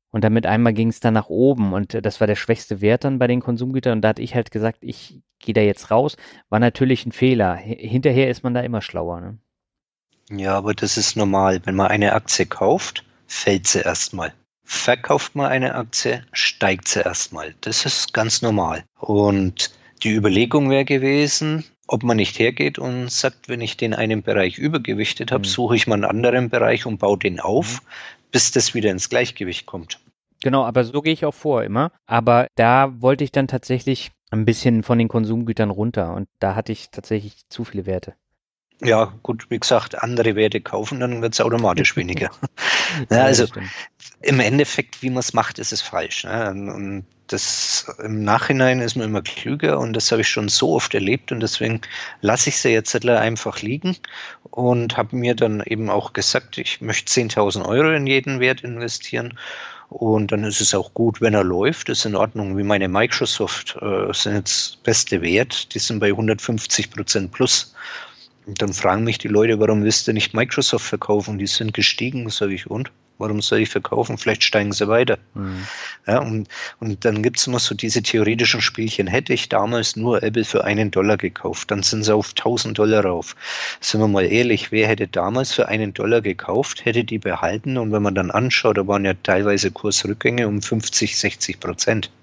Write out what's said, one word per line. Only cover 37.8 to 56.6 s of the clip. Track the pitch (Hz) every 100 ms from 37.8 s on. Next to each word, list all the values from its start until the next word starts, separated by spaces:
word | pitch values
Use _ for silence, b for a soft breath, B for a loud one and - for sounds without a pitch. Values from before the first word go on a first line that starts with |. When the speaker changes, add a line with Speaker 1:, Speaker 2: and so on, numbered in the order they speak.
Speaker 1:
Werte. | 95 92 - - _ _ _ _ _ -
Speaker 2:
Ja, | 123 110 107 104
gut, | - 113 -
wie | 117
gesagt, | - 117 - -
andere | 113 123 113
Werte | 104 107 107
kaufen, | - 101 107 135
dann | 123 120
wird's | 117 110
automatisch | 113 117 107 87 95 -
weniger. | 87 85 80 -
Speaker 1:
<laughs> | - - B B B 165 123
Speaker 2:
Ja, | 113
Speaker 1:
Ja, |
Speaker 2:
also | 135 120
Speaker 1:
das | 113
stimmt. | - 95 B B _ - -
Speaker 2:
im | - 135
Endeffekt, | 110 139 147 - - -
wie | 131
man's | 127 120
macht, | 120 107 -
ist | 98
es | 107
falsch, | - 90 80 -
ne? | 90 110 107
Und, | 95 101
und | 98 98 98 92 _ -
das | 95 - - - - - -
im | 107 107
Nachhinein | 104 113 - 135 127 127
ist | 117 127
man | 110
immer | 104
klüger | - - 113 143 151 143
und | 120
das | 113 -
habe | 113
ich | 113
schon | - 104
so | - -
oft | - -
erlebt | 107 98 127 -
und | 123
deswegen | 113 - 117 113 B B B B
lasse | 101 120 -
ich | -
sie | 131
jetzt | 113 - 123 120
einfach | 117 110 113 110 -
liegen | 107 143 180 180 B B B B -
und | - 123 123 117 -
habe | 110 127
mir | 120
dann | 117 117 107
eben | 104 110 110
auch | 101 -
gesagt, | - - 131 -
ich | -